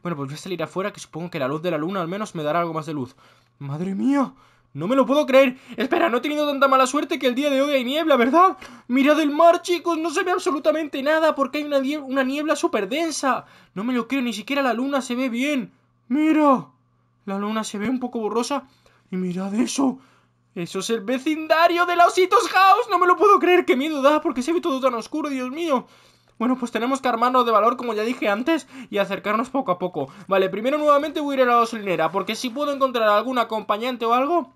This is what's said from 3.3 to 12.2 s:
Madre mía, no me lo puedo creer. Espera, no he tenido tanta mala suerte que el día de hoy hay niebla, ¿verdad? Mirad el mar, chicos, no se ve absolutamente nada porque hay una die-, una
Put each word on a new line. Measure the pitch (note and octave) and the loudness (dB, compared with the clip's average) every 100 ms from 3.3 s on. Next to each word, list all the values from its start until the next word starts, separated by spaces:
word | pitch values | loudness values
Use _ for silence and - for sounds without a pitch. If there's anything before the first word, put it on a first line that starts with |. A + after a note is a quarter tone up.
| _ _ _ | _ _ _
Madre | C#3+ D3 F#3 | -10 -6 -6
mía, | G3 A#3+ C#4+ B3 - _ _ _ | -2 0 0 -2 -6 _ _ _
no | C#3 F3 | -8 0
me | |
lo | C4+ | 2
puedo | G#3+ C#4+ | 2 2
creer. | C4 C4 C4+ B3+ - | 4 4 4 0 -16
Espera, | A#3 B3+ E4+ E4+ | -6 -2 0 0
no | A#3+ | 0
he | |
tenido | D#4 D4 D4 | -2 -2 -2
tanta | C#4 C4+ | 2 4
mala | C4 B3+ | 4 4
suerte | C#4+ E4 D4+ | 0 -2 -2
que | C4+ | 0
el | |
día | B3 D4 | 0 0
de | C4+ | 0
hoy | C#4+ | 2
hay | C#4 | 0
niebla, | B3 D4 D#4+ | 0 -2 2
¿verdad? | C4+ A#3+ D#4 F#4 - - - - | 2 4 6 4 2 -16 -20 -2
Mirad | B3+ C#4 D4+ | 2 4 4
el | D4+ | 2
mar, | C#4+ E4+ E4+ | 4 6 4
chicos, | F#4 E4+ E4+ D#4+ | 0 -2 0 -2
no | D#4+ | -2
se | D4+ | -2
ve | F4+ | 0
absolutamente | F#4 F4+ D4 D#4 D4+ D4+ C#4+ | -2 -2 0 0 -2 -4 -4
nada | C4+ D#4+ D#4+ | 0 2 2
porque | D4 B3+ D4 | 0 -2 -4
hay | |
una | D4 C#4 | -2 -2
die-, | C4+ D4+ | -2 -6
una | C4+ C4+ | -4 -2